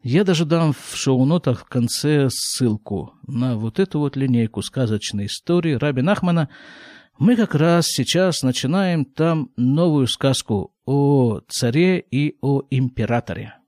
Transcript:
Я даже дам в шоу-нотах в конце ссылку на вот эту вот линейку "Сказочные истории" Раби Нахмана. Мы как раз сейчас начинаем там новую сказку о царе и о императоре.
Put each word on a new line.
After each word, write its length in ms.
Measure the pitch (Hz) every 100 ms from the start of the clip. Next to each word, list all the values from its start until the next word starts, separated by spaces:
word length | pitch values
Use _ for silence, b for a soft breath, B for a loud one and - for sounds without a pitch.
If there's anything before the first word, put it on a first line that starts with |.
Я 220 | 120 147
даже 200 | 196 160
дам 280 | 160 165 160
в 240 | 139 - -
шоу-нотах 640 | - 127 131 170 - 120
в 40 | -
конце 600 | 127 117 - 147 151 135
ссылку 840 | - - - 120 107 - 98 - _
на 320 | - 120 127 110
вот 220 | 110 185
эту 220 | 190 151
вот 160 | 147 135
линейку 440 | 135 120 113 -
"Сказочные 680 | - - 120 107 - 104 101
истории" 460 | - - 175 165
Раби 280 | 123 147 127
Нахмана. 460 | 147 202 180 170 147 B B B B B B _
Мы 180 | 185 240
как 180 | 220
раз 320 | 147 160 170 160
сейчас 560 | - 123 165 185 156
начинаем 600 | 127 123 131 180 185 170
там 460 | 131 - 165 160 131 -
новую 520 | 123 147 175 151 127
сказку 680 | - 135 131 - 104 - _
о 560 | - 139 143 139 120 104 _
царе 540 | - 123 131 180 185
и 360 | - 127 147 -
о 220 | 135 139 -
императоре. 840 | 131 127 123 110 117 - 82 107 -